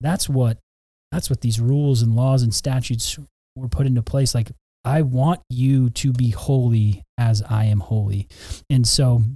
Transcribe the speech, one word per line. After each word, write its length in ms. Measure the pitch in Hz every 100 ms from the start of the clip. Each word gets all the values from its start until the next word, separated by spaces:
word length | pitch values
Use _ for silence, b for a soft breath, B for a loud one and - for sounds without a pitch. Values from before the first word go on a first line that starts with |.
that's 280 | 143 190 -
what, 300 | 131 117 113 _ _ _ _ -
that's 180 | 170 -
what 100 | 127
these 180 | 120 110
rules 420 | 120 143 143 120
and 120 | 113 113
laws 260 | 131 135
and 100 | 117
statutes 640 | - 143 131 - 117 - - 143 _ _ 127
were 120 | 127
put 180 | - 135
into 160 | 123
place. 320 | - 139 131
Like, 160 | 120 110 - _ _
"I 180 | 123 151
want 380 | 139 127 151 180 -
you 400 | 123 135 135 123
to 220 | - 139
be 180 | 123 123
holy 720 | 101 - 131 123 113 104 98 - -
as 240 | 117 104
I 240 | - 110 107
am 140 | 104
holy." 460 | - 110 101 101 - B B B -
And 180 | 131 117
so 340 | - 127 120 110